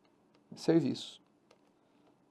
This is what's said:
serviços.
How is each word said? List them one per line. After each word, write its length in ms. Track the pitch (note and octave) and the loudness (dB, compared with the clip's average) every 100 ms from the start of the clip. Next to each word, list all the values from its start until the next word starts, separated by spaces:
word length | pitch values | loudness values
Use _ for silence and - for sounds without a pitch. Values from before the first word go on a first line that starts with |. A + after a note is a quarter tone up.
| _ _ _ - - | _ _ _ -20 -20
serviços. 640 | - - E3 B2+ A#2 - - _ _ _ - _ _ _ _ - _ _ | -6 2 4 4 -4 -10 -18 _ _ _ -20 _ _ _ _ -20 _ _